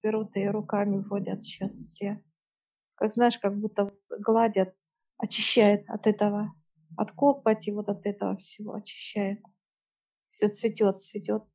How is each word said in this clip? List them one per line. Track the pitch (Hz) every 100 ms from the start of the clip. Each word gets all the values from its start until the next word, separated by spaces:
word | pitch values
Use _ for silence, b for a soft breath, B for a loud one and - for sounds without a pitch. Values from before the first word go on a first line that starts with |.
берут | 214 220 214 196
и | 202
руками | 214 208 208 208 196
вводят | 196 202 - 196 -
щас | - 196
все. | - - - 202 208 _ _ _ _ _ _ _ _
Как, | 214
знаешь, | 233 240 233
как | 202 202
будто | 208 - 202
вот | - _ -
гладят, | 202 226 226 202 185 _ _ _ _ _
очищает | 220 - 208 254 208 202 -
от | 214 214
этого, | 208 208 208 214 - _ _ _ 160
от | 214
копоти, | - 285 277 - 214 -
вот | 208 202
от | 202 208
этого | 202 196 196
всего | - - 214 214
очищает. | - - - 214 196 208 _ _ _ _ _ _ _ _ _
Все | - 208
цветет, | 208 233 214 202 196
цветет. | - 208 170 214 -